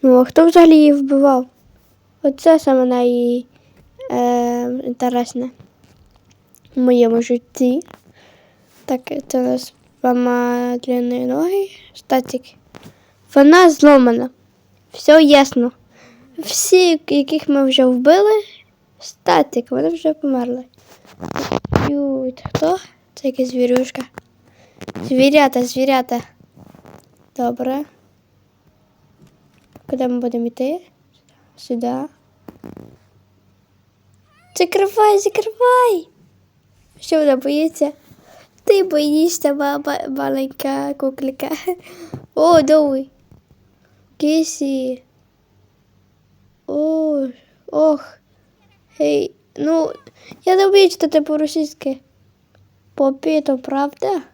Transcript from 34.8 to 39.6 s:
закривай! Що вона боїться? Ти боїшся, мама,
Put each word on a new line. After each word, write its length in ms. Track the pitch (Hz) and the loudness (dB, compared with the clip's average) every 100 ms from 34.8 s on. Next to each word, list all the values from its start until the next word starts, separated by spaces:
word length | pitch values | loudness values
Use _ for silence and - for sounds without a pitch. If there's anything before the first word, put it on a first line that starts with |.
| 392 415 427 403 | -2 0 2 2
закривай! 880 | 403 - 427 440 494 508 494 381 320 _ _ _ _ _ _ _ _ _ | -2 -6 -8 -2 0 2 2 -2 -6 _ _ _ _ _ _ _ _ _
Що 200 | - 320 | -2 0
вона 160 | 302 262 | 2 0
боїться? 560 | 269 294 320 311 294 294 _ _ _ - _ _ | -2 -2 -4 -2 -6 -6 _ _ _ -20 _ _
Ти 200 | - 403 | 0 0
боїшся, 680 | 381 302 294 302 330 339 294 | 2 0 0 0 -2 -2 -4
мама, 440 | 285 | -2